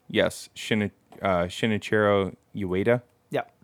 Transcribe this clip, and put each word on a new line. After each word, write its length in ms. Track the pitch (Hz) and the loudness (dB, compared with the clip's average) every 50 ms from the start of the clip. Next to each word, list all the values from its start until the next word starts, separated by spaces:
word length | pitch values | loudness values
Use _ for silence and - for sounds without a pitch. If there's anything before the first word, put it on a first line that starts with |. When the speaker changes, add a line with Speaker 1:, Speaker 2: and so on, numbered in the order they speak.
| _ - | _ -2
Speaker 1:
yes, 420 | - 104 90 90 - - - - _ | 0 2 2 2 -2 -6 -14 -18 _
Shini-, 360 | - - - 117 107 104 98 - _ _ _ - - | -14 -4 -2 0 0 0 -2 -4 _ _ _ -12 -4
uh, 220 | - 98 92 87 87 | -2 0 2 0 0
Shinichiro 920 | 90 - - - 113 107 98 - - 110 107 107 104 101 98 95 90 - - _ _ - | -2 -4 -4 -2 -2 -2 -2 -2 0 2 4 4 4 4 2 0 -2 -6 -12 _ _ -10
Ueda, 460 | 104 98 87 90 95 101 117 120 123 - _ _ _ _ _ | -8 -4 -2 -2 0 2 2 0 0 -2 _ _ _ _ _
Speaker 2:
Yeah. 120 | - 127 - - _ _ | -6 -6 -6 -8 _ _